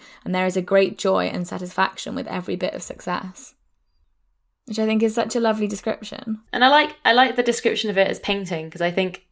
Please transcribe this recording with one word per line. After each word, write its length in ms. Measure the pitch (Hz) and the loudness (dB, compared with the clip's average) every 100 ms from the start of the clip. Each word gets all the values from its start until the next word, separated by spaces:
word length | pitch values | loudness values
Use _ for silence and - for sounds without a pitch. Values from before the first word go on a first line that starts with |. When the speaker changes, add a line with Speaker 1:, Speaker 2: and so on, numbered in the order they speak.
| - - | -12 -12
Speaker 1:
and 120 | - 185 | -4 0
there 100 | 185 | 0
is 100 | 185 | 0
a 60 | |
great 380 | 180 196 196 - | 2 4 4 0
joy 260 | 190 190 180 | 0 2 0
and 220 | 180 175 | -2 -6
satisfaction 680 | 185 180 - 190 - - | -6 -6 -2 -2 -2 -8
with 140 | - - | -8 -6
every 280 | 185 180 180 | -6 -4 -4
bit 200 | 185 - | -4 -4
of 80 | |
success. 720 | - - - 180 185 - - - _ _ _ _ _ _ _ _ _ _ - | -8 -8 -6 -6 -6 -12 -14 -16 _ _ _ _ _ _ _ _ _ _ -8
Which 120 | 214 | -2
I 80 | 220 | 2
think 160 | 220 | 4
is 140 | 220 220 | 4 2
such 200 | 226 240 | 0 2
a 40 | |
lovely 260 | 226 214 208 | 2 2 -2
description. 760 | 202 226 - 208 - - 214 - | -2 -4 -6 -8 -10 -8 -8 -6
Speaker 2:
And 100 | - | 2
I 40 | 254 | 6
like, 300 | 294 294 - | 6 4 -2
I 100 | - | 0
like 220 | 240 262 247 | 4 4 2
the 60 | |
description 480 | 240 233 - - 214 | 0 0 -2 -2 0
of 80 | 190 | 2
it 100 | 190 | 2
as 120 | - | 0
painting, 500 | - 202 185 165 160 | -4 -4 -4 -6 -6
'cause 120 | 165 | -4
I 100 | 170 | -2
think, 340 | 175 185 175 _ | 0 -2 -6 _